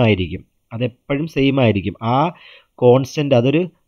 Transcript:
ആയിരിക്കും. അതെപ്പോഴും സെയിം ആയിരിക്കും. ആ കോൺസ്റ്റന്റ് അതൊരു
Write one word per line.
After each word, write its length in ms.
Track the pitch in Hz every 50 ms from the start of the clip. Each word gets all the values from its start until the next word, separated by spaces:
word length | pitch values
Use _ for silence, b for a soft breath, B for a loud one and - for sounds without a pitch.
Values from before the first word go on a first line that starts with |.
| 123
ആയിരിക്കും. 380 | 110 104 92 90 78 87 - - _ _ _ _ - 117
അതെപ്പോഴും 540 | 113 123 120 - _ _ - 143 139 160
സെയിം 340 | 165 - 143 135 139 131 139
ആയിരിക്കും. 340 | 127 113 101 101 87 101 87 - 113
ആ 300 | 113 123 135 151 175 170 B B B B B B B B
കോൺസ്റ്റന്റ് 600 | - - 123 120 135 135 - - 160 147 143 135
അതൊരു 280 | 120 117 135 139 160 185 165 _ _ _